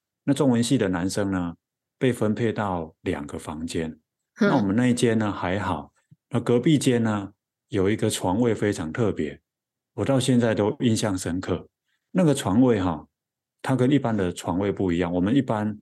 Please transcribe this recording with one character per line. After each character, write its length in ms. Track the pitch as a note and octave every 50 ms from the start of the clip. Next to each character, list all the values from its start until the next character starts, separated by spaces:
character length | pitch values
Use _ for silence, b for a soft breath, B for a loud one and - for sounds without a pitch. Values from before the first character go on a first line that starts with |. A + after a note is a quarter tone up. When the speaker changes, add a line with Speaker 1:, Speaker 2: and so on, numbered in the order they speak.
| _ _ _ _ -
Speaker 1:
那 100 | C#3+ C#3
中 160 | C#3 D3+ C3
文 120 | A#2+ A#2 A#2
系 140 | - C#3
的 100 | A2+ G#2+
男 220 | F#2 F#2 E2+ F2+ G2
生 220 | - A2 G2+ G2
呢 240 | F#2+ F#2 F2 E2+ E2+ _ _ _ _ _ _ _ _ -
被 140 | C3+ B2+ A#2
分 220 | - A2+ G#2+ G#2+
配 180 | G#2+ A#2+ A2 G#2
到 420 | A#2 G#2+ G2 F2+ E2+ D#2+ E2 _ _
两 260 | - F#2+ E2+ D2 D2
个 120 | - - D#2+
房 280 | - - D#2 D#2 E2
间。 220 | E2 - F2 D#2+ D#2+ D#2+ - _ _ _ _ _ _ _ -
Speaker 2:
嗯。 100 | A3 E3+
Speaker 1:
那 60 | C#3+ C3
我 40 | G2+
们 140 | F#2+ G2
那 120 | A#2+ B2+ B2
一 40 | A#2
间 260 | - B2+ A#2 A2 A2
呢 140 | G#2+ G2+ F2+
还 260 | - - F2 F#2 G#2
好， 360 | F#2+ G2 E2+ D2 C#2 - _ _ _ _ - _ _ _
那 100 | - A#2+
隔 220 | B2 - A#2+ B2
壁 160 | B2+ E3 D3+
间 260 | B2+ - C3+ B2 A#2 A2+
呢 300 | A2 G#2+ G2+ G2 F#2+ _ _ _ _ _ _ _ -
有 200 | - G2+ F#2 G2
一 80 | A2
个 140 | A2+ A2+ G#2+
床 280 | - - - F#2 F2+ A2+
位 160 | B2 A#2 G#2
非 160 | - A2 G#2
常 220 | G2+ - E2 D#2 D#2
特 180 | - A2+ F#2+
别， 300 | - - D#2 D2 C#2+ - _ _ _ _ _ _ _ _ _ _ -
我 100 | A2 G2+
到 160 | - C3+ B2+
现 180 | B2 C3+ B2+ A#2+
在 160 | A#2+ A2+ G#2+
都 220 | A2 G2+ G#2+ - -
印 140 | C3+ A#2+ A2
象 220 | - A#2 G#2+ F#2+
深 240 | F#2 - F#2 E2+ F#2+
刻。 260 | - - F#2 - - - _ _ _ _ _ _ _ _
那 120 | - F3+ F3+
个 120 | D3+ C3+
床 260 | - - G#2 F#2+ A#2
位 180 | C3 B2+ A2+ G2
哈， 280 | F2+ F2+ D#2+ D2+ D2+ _ _ _ _ _ _ _ _ _ _ _ -
它 120 | - C3+
跟 160 | A#2+ B2 C3
一 80 | D3 C3
般 160 | B2+ A#2 G#2+
的 160 | G2+ F#2 F2
床 280 | E2+ - - F#2 E2+ F#2+
位 120 | G2+ G2+
不 220 | F#2 - G2+ F#2 E2+
一 60 | E2+
样， 120 | F2+ E2+
我 80 | F2+ F2+
们 160 | F2+ G#2 B2+
一 60 | C#3
般 380 | - - A#2 G#2 G#2+ G#2+ G#2 -